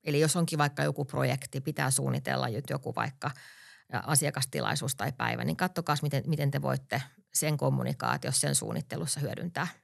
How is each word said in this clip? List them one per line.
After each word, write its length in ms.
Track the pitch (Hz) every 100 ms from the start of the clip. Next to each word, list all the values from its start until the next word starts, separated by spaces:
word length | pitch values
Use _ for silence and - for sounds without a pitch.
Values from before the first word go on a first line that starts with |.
Eli 160 | - 143
jos 160 | 156 175
onkin 240 | 165 156
vaikka 240 | 147 143
joku 220 | 147 139 139
projekti, 560 | 139 131 135 - 139
pitää 300 | 135 151 135
suunnitella 560 | 131 135 131 131 127 127
nyt 200 | 107 -
joku 260 | 135 - -
vaikka, 360 | 117 - 147 - - - - - _
ö, 40 | -
asiakastilaisuus 960 | - 147 147 143 131 - - 147 127 -
tai 160 | 101
päivä, 320 | 123 117 117
niin 120 | 120 160
kattokaas, 440 | 185 185 170 147
miten, 220 | 151 139 135
miten 240 | 147 143
te 100 | 139
voitte 400 | 135 131 - 127 - - _
sen 240 | - 156 147
kommunikaatiossa, 840 | 135 135 123 127 - - 123 131
sen 160 | 147 139
suunnittelussa 640 | - - - - 160 -
hyödyntää 480 | 143 - - 170 170 -